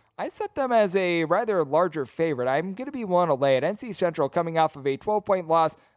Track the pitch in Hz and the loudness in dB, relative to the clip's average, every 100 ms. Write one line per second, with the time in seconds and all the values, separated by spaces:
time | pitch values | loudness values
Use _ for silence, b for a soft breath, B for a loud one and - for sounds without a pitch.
0 | b - 247 - 415 - 262 233 208 190 | b -10 -10 -8 -8 -4 0 2 2 2
1 | 180 170 156 180 226 190 143 151 180 151 | 0 0 2 0 2 0 2 2 2 -2
2 | 127 - 165 127 123 139 180 190 269 277 | -6 -2 -2 0 0 0 -2 -8 -8 -8
3 | 214 180 175 135 139 131 147 208 247 185 | 0 0 2 2 4 2 0 -4 -8 -2
4 | 180 160 139 175 170 160 156 143 139 135 | -2 0 -2 0 0 2 0 0 -4 -4
5 | - 214 202 190 160 165 160 - b | -2 -2 0 -2 2 2 2 -2 b